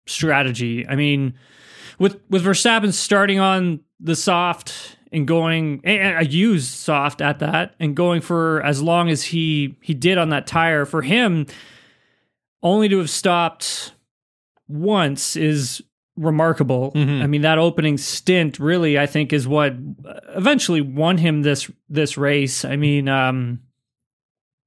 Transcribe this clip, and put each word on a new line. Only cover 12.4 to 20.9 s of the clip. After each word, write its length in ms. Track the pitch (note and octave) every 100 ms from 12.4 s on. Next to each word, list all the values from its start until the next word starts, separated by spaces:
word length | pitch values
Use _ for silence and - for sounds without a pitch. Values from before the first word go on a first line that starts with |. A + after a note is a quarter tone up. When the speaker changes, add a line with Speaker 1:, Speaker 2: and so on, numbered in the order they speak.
| _ -
Speaker 1:
only 260 | F3 G3+ G#3+
to 80 | G3
have 100 | D#3+
stopped 840 | - F#3+ F3 E3 - - - - _ _ _ _ _ _ _ -
once 680 | D3 F#3 G#3 D3+ C#3 - D#3+
is 460 | D#3 D3+ B2 - - _ _ -
remarkable. 760 | D#3 D#3 E3 D#3+ C3+ B2+ C3
Speaker 2:
Mm-hmm. 280 | D3+ C#3 C#3+
Speaker 1:
I 40 | C#3+
mean, 140 | D3
that 160 | D#3 D#3+
opening 400 | E3+ E3+ D#3 C#3+
stint 600 | - - - F#3 D#3+ -
really, 380 | D3 F3 D#3+ C#3+
I 80 | C#3+
think, 280 | D3+ C#3+
is 140 | D3+ B2+
what 260 | D3 C#3+ B2 C#3 C3 - - - F#3+
eventually 460 | G3+ C#4+ - E3
won 360 | C#3+